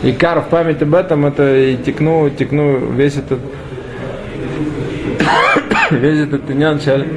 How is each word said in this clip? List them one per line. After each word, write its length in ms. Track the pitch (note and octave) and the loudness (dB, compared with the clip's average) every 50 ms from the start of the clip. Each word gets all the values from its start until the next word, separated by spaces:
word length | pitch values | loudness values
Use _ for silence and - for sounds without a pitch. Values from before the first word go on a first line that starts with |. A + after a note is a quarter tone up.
| - | 2
и 80 | B2+ | 0
кар 300 | B2 - F3+ E3+ E3+ D#3 | 2 2 2 2 2 0
в 20 | C3+ | 0
память 360 | - E3+ E3+ E3 E3 D3+ C#3+ | 2 0 2 2 2 0 0
об 140 | D3+ D3 D#3+ | 2 2 2
этом, 320 | F3+ F3+ - E3 D3 C#3+ | 2 2 2 0 2 2
это 300 | C#3+ C#3 C#3+ C#3+ C#3 C3+ | 0 2 2 2 4 4
и 200 | C3+ C3+ C3 C3 | 4 4 2 2
текну, 540 | B2 B2+ C#3+ C#3 - D3+ D#3+ E3 D#3+ D3+ C#3+ | 0 -2 -4 0 0 0 2 2 2 2 0
текну 460 | - - C3 B2 C#3+ D3 D3 C#3+ C#3 B2+ A#2+ A2+ | 0 -2 -2 0 0 0 2 2 2 0 -2 -2
весь 240 | A#2+ B2 C#3 C#3+ C#3+ | 0 2 2 2 0
этот, 240 | D3 C#3 - C3+ B2 A#2+ - - - - - - B2+ - - - - - - - - - - C#3 C#3 - - D3 - D3+ - - C3 - - - - - - - - D3+ - - - C6+ - - - - - - D#3 E3 - | -2 -4 -4 -4 -4 -4 -10 -12 -12 -12 -12 -12 -12 -12 -12 -12 -10 -10 -10 -10 -10 -10 -10 -10 -8 -8 -6 -6 -6 -6 -6 -4 -6 -6 -6 -6 -6 -6 -6 -2 0 0 2 2 2 2 2 2 0 0 0 -2 0 2 0
<coughs> 0 | |
весь 300 | D#3 A#2+ B2 D3 D#3 D3+ | 2 2 2 2 2 2
этот 280 | D3 C#3+ C#3+ C3+ - - | 0 0 -2 -4 -4 -4
иньян 320 | C3 C#3 D3+ D#3 D3+ C#3 | -2 0 2 2 0 0
шаль 280 | C#3+ D3 C3+ C3+ C#3+ D#3+ D#3+ | 0 0 0 2 0 -2 -6